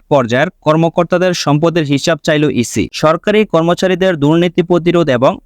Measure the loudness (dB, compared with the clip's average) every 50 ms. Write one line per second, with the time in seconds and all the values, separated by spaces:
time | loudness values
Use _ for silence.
0 | _ 0 0 0 0 0 0 -2 -2 -2 -6 _ -2 0 2 2 0 0 0 -2
1 | -2 0 0 0 0 0 -2 -2 -2 0 0 0 0 0 0 -2 -2 -2 -2 -2
2 | -2 -2 -4 -2 0 -2 0 0 0 0 0 -2 -4 -4 -4 -4 -4 -4 -4 0
3 | 0 0 0 0 -2 0 0 0 0 0 0 0 0 0 0 0 0 -2 0 0
4 | 0 0 0 0 0 2 2 2 0 0 0 -2 0 0 0 0 0 0 0 0
5 | 0 0 0 0 0 0 0 -2 -8